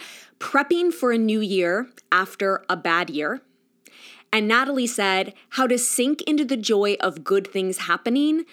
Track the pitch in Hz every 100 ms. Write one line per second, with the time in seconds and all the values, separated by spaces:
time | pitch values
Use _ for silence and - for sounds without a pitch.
0 | - - - - - 277 277 349 349 339
1 | 247 233 220 220 214 190 175 190 254 -
2 | - 180 185 - 196 196 - 180 180 170
3 | 175 143 147 262 _ _ _ _ - -
4 | - - _ 220 214 233 269 277 240 240
5 | 196 190 190 - - - 254 247 240 -
6 | 254 302 320 302 262 262 208 208 208 202
7 | 185 160 143 196 190 196 190 185 - 175
8 | 233 254 294 311 330